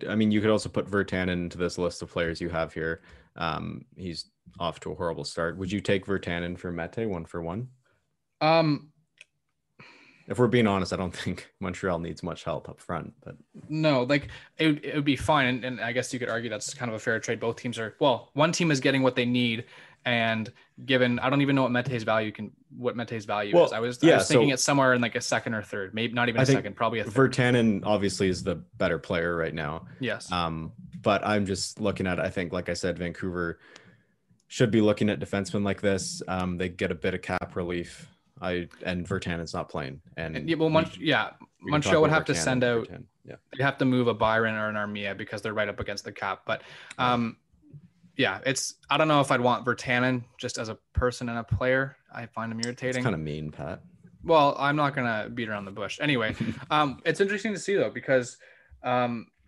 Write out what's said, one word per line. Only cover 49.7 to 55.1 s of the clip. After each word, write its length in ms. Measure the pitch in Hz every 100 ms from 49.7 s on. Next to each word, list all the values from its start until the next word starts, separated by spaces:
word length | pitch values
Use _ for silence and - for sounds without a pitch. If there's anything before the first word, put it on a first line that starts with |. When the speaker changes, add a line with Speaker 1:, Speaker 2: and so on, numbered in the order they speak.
| 117 135 123 127 127 120 -
Speaker 2:
just 200 | 123 -
as 120 | 110
a 60 | 107 _
person 360 | - 123 120 120
and 80 | 117
a 40 |
player. 540 | 113 - 127 131 135 - _
I 120 | - 117
find 240 | 113 113
him 80 | 113
Speaker 1:
It's 60 | 117
Speaker 2:
irritating. 360 | 123 127 127
Speaker 1:
kinda 140 | 123 80
mean, 340 | 76 76 76
Pat. 300 | - 71 95 - - - -
Speaker 2:
Well, 320 | - 160 143 -
I'm 180 | 139 151
not 200 | 143 139
gonna 340 | 120